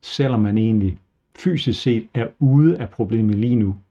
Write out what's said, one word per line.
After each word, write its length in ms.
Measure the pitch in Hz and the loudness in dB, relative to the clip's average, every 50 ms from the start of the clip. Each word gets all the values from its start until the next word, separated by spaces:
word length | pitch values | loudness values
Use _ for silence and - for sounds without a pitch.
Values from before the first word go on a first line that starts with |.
| _ | _
selvom 380 | - - - 143 135 127 117 | -14 -4 -2 -2 0 0 0
man 180 | 107 104 104 110 | 0 0 0 0
egentlig 400 | 110 113 113 107 98 92 - - _ _ _ _ _ _ _ - | 2 2 2 0 0 -2 -4 -6 _ _ _ _ _ _ _ -6
fysisk 440 | - 185 175 147 - 135 110 - - | -4 -2 -2 -2 -2 -4 -4 -2 -2
set 260 | 135 120 113 110 - _ | -2 -2 -2 -4 -6 _
er 140 | 127 113 - - _ | -6 -6 -6 -4 _
ude 400 | 147 135 131 143 151 160 175 - | 0 4 4 4 4 4 2 0
af 120 | 127 101 | -6 -12
problemet 440 | - - 117 98 107 113 110 107 104 | -4 -6 -4 -2 0 0 0 0 0
lige 200 | 101 110 120 120 | 0 0 0 0
nu. 220 | 120 107 95 98 95 _ _ | 0 0 0 -2 -6 _ _